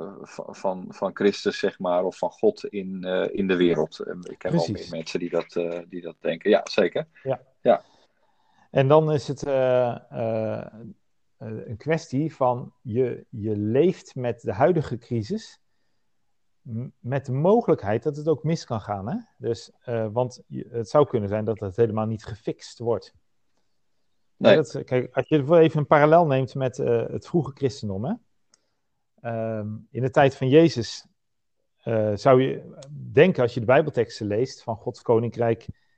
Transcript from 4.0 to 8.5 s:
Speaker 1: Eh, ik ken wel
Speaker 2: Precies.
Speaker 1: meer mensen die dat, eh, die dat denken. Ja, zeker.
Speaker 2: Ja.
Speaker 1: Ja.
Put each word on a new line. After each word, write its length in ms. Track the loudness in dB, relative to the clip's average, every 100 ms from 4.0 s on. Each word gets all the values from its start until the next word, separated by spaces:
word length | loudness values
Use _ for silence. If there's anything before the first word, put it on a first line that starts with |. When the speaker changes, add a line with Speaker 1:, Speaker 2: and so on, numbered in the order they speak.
Speaker 1:
Eh, 140 | -12 -12
ik 180 | -14 -10
ken 140 | -4
wel 100 | -2
Speaker 2:
Precies. 240 | -2 -6 -8
Speaker 1:
meer 80 | -12
mensen 200 | -8 -8
die 100 | -4
dat, 260 | -4 -4 -6
eh, 220 | -6 -6 -10
die 120 | -14
dat 140 | -14 -8
denken. 300 | -6 -2 2
Ja, 100 | 2
zeker. 420 | 2 0 0 0 -8 _
Speaker 2:
Ja. 180 | -8 -8 _ _
Speaker 1:
Ja. 220 | 2 2 0 _ _ _ _ _ _